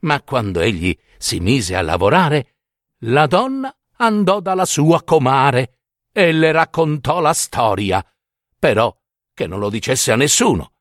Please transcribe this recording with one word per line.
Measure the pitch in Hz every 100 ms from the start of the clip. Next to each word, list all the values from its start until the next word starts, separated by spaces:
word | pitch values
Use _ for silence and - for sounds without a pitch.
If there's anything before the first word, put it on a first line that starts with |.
Ma | 165 143
quando | - 131 107 87
egli | 92 95 90 80 _ _
si | - 92
mise | 87 135 90
a | 92
lavorare, | 85 85 98 160 170 147 127 _ _ _ _ _
la | 117 131 151
donna | 180 254 269 262 - _ _
andò | 233 208 190 202
dalla | 185 185
sua | 180 - 151 165
comare | - 160 131 135 135 123 127 _ _ _ _
e | - 180
le | 160 160
raccontò | 160 160 - 160 151 131 165
la | 156
storia, | 160 - - 117 98 101 92 - _ _ _ _ _
però | 156 107 113 - _ _ _
che | - 92
non | 92
lo | 101
dicesse | 107 - 131 -
a | 113
nessuno. | 143 - 240 110 - _